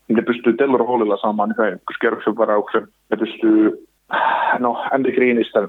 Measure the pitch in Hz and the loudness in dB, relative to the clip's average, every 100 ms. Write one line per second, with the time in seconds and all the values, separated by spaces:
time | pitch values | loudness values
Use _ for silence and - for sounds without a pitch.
0 | - 113 117 120 120 113 139 127 117 123 | -2 0 0 0 0 2 2 2 2 0
1 | 107 101 110 107 107 110 107 90 - - | 0 0 0 0 -2 0 -2 -2 -8 -4
2 | 120 110 110 107 107 104 - 110 - _ | -2 -2 -2 0 2 2 0 -4 -4 _
3 | - 110 110 - 110 110 107 - - _ | -6 -4 -4 0 2 4 4 0 -10 _
4 | - - - - - 120 120 117 - 139 | -8 -2 -2 0 -2 -2 -2 -4 -2 -2
5 | 131 131 123 117 110 110 | 0 0 2 2 0 -2